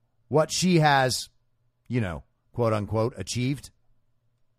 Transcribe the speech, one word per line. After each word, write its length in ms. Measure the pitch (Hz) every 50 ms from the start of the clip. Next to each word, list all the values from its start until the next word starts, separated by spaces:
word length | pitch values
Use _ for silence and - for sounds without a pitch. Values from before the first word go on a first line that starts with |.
| _ _ _ _ _ -
what 220 | 123 151 156 -
she 280 | - - 170 185 175 160
has, 500 | 151 147 139 135 131 127 - - - - _ _ _ _ _ _ _ _ _ _ _ -
you 120 | 117 123
know, 240 | 107 90 80 69 - _ _ _ _ _
quote 200 | - 120 120 110
unquote, 420 | 110 107 98 - 104 113 110 127 -
achieved? 540 | - 92 - - 120 123 131 143 123 - - _ _ _ _ _ _ _ _ _ _ _ _ _ _ _ _ _